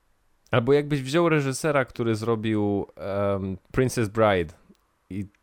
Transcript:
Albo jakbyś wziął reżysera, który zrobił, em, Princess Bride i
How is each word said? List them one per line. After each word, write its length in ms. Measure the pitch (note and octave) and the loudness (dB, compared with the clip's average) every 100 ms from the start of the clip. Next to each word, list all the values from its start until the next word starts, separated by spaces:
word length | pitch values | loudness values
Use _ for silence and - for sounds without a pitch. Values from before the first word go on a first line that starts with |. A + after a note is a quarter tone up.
| _ _ _ _ _ | _ _ _ _ _
Albo 220 | B2+ A#2+ | -2 4
jakbyś 300 | C#3+ D3 D3 | 2 2 -4
wziął 260 | C3 D#3 E3+ | 0 2 4
reżysera, 560 | D#3+ C#3 C3 D#3+ D3 | 2 0 -2 0 0
który 300 | B2+ - A#2 | -2 -2 -2
zrobił, 720 | A2 A2 A2+ A2 G#2+ G#2 G2+ - - | 0 0 -2 0 0 0 0 -4 -10
em, 600 | F2 G2 G2+ G2 F#2+ F#2 _ | -8 -2 -2 -2 -4 -8 _
Princess 360 | - C3 - A2 | -2 -2 0 -4
Bride 460 | G#2+ G#2+ F#2+ D#2+ - _ _ _ _ _ | 2 2 2 0 -8 _ _ _ _ _
i 160 | F#2 G2 _ | -12 -12 _